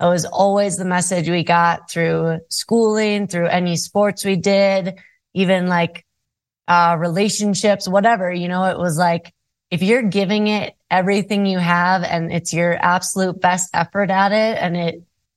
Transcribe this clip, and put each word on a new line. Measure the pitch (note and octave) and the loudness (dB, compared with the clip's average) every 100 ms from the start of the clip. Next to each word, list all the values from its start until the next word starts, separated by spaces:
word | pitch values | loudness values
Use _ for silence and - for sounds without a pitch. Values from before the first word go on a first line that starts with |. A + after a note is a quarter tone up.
That | F3 | 0
was | F3 | 0
always | - - G3 G3+ G3+ F3+ | -2 0 2 2 0 -2
the | F3+ | -2
message | F3+ F3 F3+ D#3+ | 0 0 -2 0
we | F3 | -2
got | E3 E3+ E3+ E3 - | 2 2 2 0 -6
through | E3+ E3 E3 E3 E3 - | -4 -2 0 -2 -4 -6
schooling, | - - A#3 A3+ G#3+ G#3+ G#3 G3+ | -10 -2 2 2 2 0 -2 -2
through | F3 E3+ | -2 0
any | F3+ F3+ E3+ | 0 0 -2
sports | - G3+ G#3 G3 | -2 0 0 0
we | G3 F#3+ | -2 0
did, | G3+ G3 G3 G3 F3+ F#3+ - _ _ | 2 2 2 0 -4 -8 -18 _ _
even, | - F#3 F#3+ F3+ | -2 2 2 2
like, | F3 E3+ E3+ - _ _ _ _ _ - | 0 -2 -6 -20 _ _ _ _ _ 2
uh, | F3 E3+ E3+ | 4 4 2
relationships, | E3+ E3+ G#3+ - G#3 F#3+ G#3+ G3+ F#3+ | 0 0 -2 0 -2 0 0 0 0
whatever, | G3 A3 A3+ F#3 | 2 2 2 -2
you | F3 F3 | -4 -4
know, | F3+ | -2
it | F#3+ - | -2 0
was | F3 D3+ | -2 0
like, | F3 E3+ - _ _ _ _ | 0 0 -6 _ _ _ _
if | F3 | -2
you're | F#3+ A#3+ | 2 2
giving | A3 G3 F#3+ G#3 G#3+ | 2 0 0 0 0
it | G#3+ - - _ | -2 -6 -12 _
everything | F#3 F#3 G3+ - G3+ G3+ | 0 2 0 0 -2 0
you | F#3 | 0
have | F3 F3 F3 F#3 | 0 2 2 0
and | F3 E3+ E3 | -2 -4 -4
it's | E3+ E3+ | -4 -4
your | D#3+ F3 E3+ | -2 0 0
absolute | F3 F3+ F#3 G3 F#3 F3+ | 0 0 -2 -2 -4 0
best | F3+ F3+ - | 0 0 -2
effort | E3+ E3+ G3 G3 | -4 -2 -2 0
at | F#3+ G3 | 2 2
it | G#3+ A3 A3 | 2 0 -2
and | F3 F3 | -2 -2
it, | E3+ E3 - _ _ | -4 -6 -14 _ _